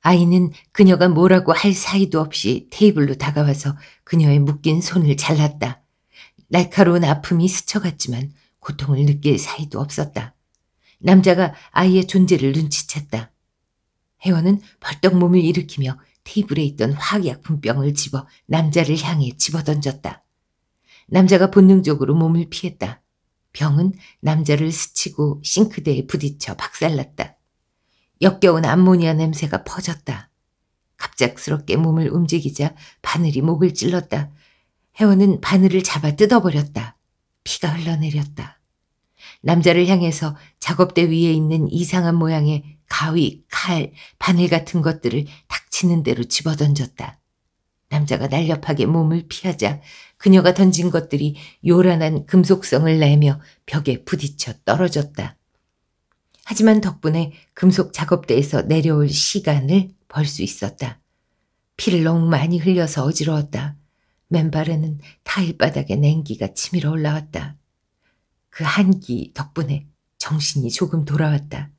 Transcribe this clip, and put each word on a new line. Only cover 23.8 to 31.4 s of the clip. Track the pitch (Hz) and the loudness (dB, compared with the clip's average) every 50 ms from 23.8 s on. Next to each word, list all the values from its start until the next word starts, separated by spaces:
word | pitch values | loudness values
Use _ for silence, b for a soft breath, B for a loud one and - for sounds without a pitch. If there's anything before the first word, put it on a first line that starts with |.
| 170 190 190 B B B B B | 2 0 -2 B B B B B
남자를 | - 151 156 156 160 147 147 143 156 156 160 | -4 -2 0 0 0 0 0 0 0 -2 -2
스치고 | - - - _ - - - 143 - 151 147 147 147 - | -4 -6 -4 _ -6 -6 -6 -4 -2 -2 -2 -2 -4 -6
싱크대에 | - - 190 214 214 - - - 156 143 127 131 | -6 0 0 0 0 0 -6 -4 -2 -2 -2 -4
부딪혀 | - - 151 143 143 147 - - - 98 | -6 -6 -6 -6 -6 -8 -8 -12 -12 -10
박살났다. | - - - - - - 165 160 139 131 - _ - - - _ _ _ _ _ _ _ _ _ _ _ _ _ _ _ _ _ _ 180 | -12 -12 -12 -8 -4 -4 -2 -2 -2 -6 -8 _ -12 -12 -12 _ _ _ _ _ _ _ _ _ _ _ _ _ _ _ _ _ _ 0
역겨운 | 190 185 - - 185 170 160 165 | 0 2 4 4 4 4 4 2
암모니아 | 131 127 175 185 185 185 175 170 160 160 | 0 2 4 6 6 6 4 4 2 0
냄새가 | 156 160 160 156 147 - 147 151 190 - | 0 0 -2 -2 -4 -6 -6 -6 -6 -8
퍼졌다. | - - - 190 - 165 143 _ - 127 98 - _ _ _ _ _ _ _ _ _ _ _ _ _ _ | -8 -14 -10 -10 -10 -10 -10 _ -12 -12 -12 -12 _ _ _ _ _ _ _ _ _ _ _ _ _ _
갑작스럽게 | _ - - _ - 131 123 - - | _ -16 -14 _ -2 -2 -2 -2 -6